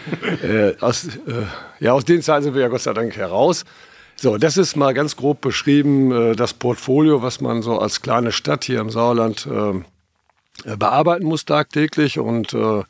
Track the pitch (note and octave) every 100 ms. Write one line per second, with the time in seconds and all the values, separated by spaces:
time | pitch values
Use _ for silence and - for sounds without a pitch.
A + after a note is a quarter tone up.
0 | - E3 A3 E3+ - A2 G2+ - A#2 A#2+
1 | F3 A2 D4+ A#2 G#2 - - - - C3+
2 | C3 E3+ D3+ D3 C#3+ C3+ B2 B2 - G#2+
3 | A2+ G2 F#2+ F#2 D3 E3+ - - - -
4 | - - C3 G#2 D3+ F3+ F3 D3+ C#3 B2+
5 | D3+ - D3 D3 C3+ - - C#3+ C#3+ C#3
6 | C3 B2 A2+ A2 A#2+ - B2 A#2+ - C3+
7 | D#3 D3 B2 - C3 A#2 A2+ A2 G#2+ -
8 | - A#2 A#2 - - D3 - B2 G#2+ A2+
9 | A#2+ A#2+ A2+ G#2+ C#3+ A#2 G#2 F#2+ F2+ _
10 | _ _ _ _ _ - - G#2 G#2+ C3
11 | D#3+ E3+ E3 D#3+ - D3 D3 D3 D3+ -
12 | D3+ - A2+ A#2 G#2 A#2+ A2 G#2+